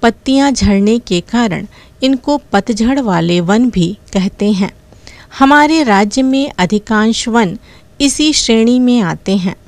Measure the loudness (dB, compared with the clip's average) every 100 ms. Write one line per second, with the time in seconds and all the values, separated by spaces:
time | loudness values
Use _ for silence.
0 | 0 -2 -2 0 2 0 0 2 2 0
1 | -2 -4 -2 -2 -2 -4 -10 -18 -20 -4
2 | -2 -2 -2 -4 -2 -4 -2 -2 0 0
3 | 0 0 0 -2 0 0 0 0 -2 -4
4 | -6 -4 -4 -2 -2 0 -2 -6 _ -20
5 | -20 -20 -20 -2 2 4 4 2 2 2
6 | 2 0 0 0 -2 -2 -2 -2 -2 0
7 | 0 -2 -2 0 0 -4 -14 -20 -20 -4
8 | -2 0 -2 0 0 2 2 2 2 2
9 | 0 -4 -2 -2 -2 -8